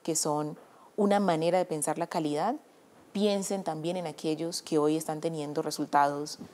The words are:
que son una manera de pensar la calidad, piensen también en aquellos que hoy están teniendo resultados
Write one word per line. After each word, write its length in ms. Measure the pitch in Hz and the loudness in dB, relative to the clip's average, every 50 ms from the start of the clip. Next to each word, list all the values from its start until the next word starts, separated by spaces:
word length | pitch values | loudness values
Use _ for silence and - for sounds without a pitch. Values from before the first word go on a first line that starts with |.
| - | -6
que 140 | - 160 | -4 -2
son 420 | 156 - 160 147 147 151 151 160 - - - - - - - - | 0 0 0 0 0 -2 -2 -6 -8 -14 -20 -20 -20 -20 -8 -2
una 240 | - 202 202 202 202 | 0 2 4 4 4
manera 380 | 202 185 165 160 160 170 175 185 | 4 2 2 2 2 4 4 2
de 60 | 180 | 2
pensar 340 | - 165 151 151 160 151 151 | 0 -2 -2 -2 -2 -2 -2
la 100 | 170 - | -4 -4
calidad, 480 | - 175 156 151 147 147 175 220 277 294 - - - - - - - - - - - | -2 -2 0 0 0 0 0 -2 -2 -4 -8 -16 -20 -20 -20 -20 -20 -20 -20 -6 -2
piensen 500 | 196 208 208 202 196 190 - 208 196 180 | 0 2 2 2 0 0 -2 -4 -4 -2
también 340 | 170 156 156 151 170 180 | -4 -4 -2 -2 -2 -2
en 120 | 185 175 156 | -2 -4 -6
aquellos 540 | 147 - - 160 156 151 165 170 175 - - | -8 -4 -2 -2 -2 0 -2 -4 -4 -6 -4
que 160 | - 165 151 | 0 2 4
hoy 180 | 147 151 156 | 4 4 2
están 240 | 160 160 - 156 156 | 2 0 -2 -4 -4
teniendo 420 | 151 165 165 156 147 147 147 160 156 | -4 -4 -4 -4 -4 -4 -4 -4 -4
resultados 760 | 156 151 - 147 139 - 143 143 143 143 143 147 151 - - - - | -4 -4 -4 -2 2 4 4 4 4 2 -2 -6 -8 -10 -12 -14 -18